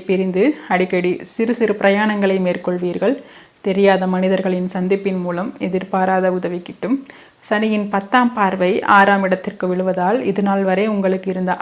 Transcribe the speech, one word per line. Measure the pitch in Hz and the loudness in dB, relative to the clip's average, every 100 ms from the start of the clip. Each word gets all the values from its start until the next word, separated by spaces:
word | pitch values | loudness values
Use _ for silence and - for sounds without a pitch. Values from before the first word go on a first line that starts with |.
| 185 | 0
பிரிந்து | 185 190 185 247 302 - | 0 0 2 2 0 -2
அடிக்கடி | 185 185 185 180 180 - | 0 0 0 0 -2 -6
சிறு | - 226 233 | -4 -2 0
சிறு | 220 202 | -2 2
பிரயாணங்களை | 196 202 220 208 196 190 180 | 2 2 0 0 0 2 0
மேற்கொள்வீர்கள். | 180 185 180 180 175 196 277 - - - _ 202 | 0 -2 -2 -2 -2 -2 -2 -8 -20 -20 _ -2
தெரியாத | 190 196 190 185 | 2 4 4 2
மனிதர்களின் | 185 185 190 190 185 180 190 | 0 0 0 0 -2 -2 -4
சந்திப்பின் | 180 196 196 185 | -2 0 -2 -4
மூலம் | 180 175 214 - 190 | -4 -4 -6 -6 -4
எதிர்பாராத | 185 190 190 185 185 185 185 | -4 -2 0 2 2 2 0
உதவி | 180 175 175 | -4 -6 -10
கிட்டும். | - 180 277 - - - _ - | -10 -4 -4 -4 -20 -20 _ -4
சனியின் | 208 220 214 208 | -2 0 -2 -2
பத்தாம் | 202 196 247 240 | -4 0 2 2
பார்வை | 233 196 190 180 214 - 202 | 0 0 2 0 0 4 6
ஆறாம் | 196 202 190 | 6 4 2
இடத்திற்கு | 185 190 190 185 | -2 -4 -6 -4
விழுவதால் | 180 185 180 180 240 196 | -2 -2 0 0 0 0
இதுநாள் | 196 202 196 190 | 0 0 0 2
வரை | 185 214 | 0 0
உங்களுக்கு | 208 190 190 190 | 0 0 0 -2
இருந்த | 185 180 180 | -4 -2 -2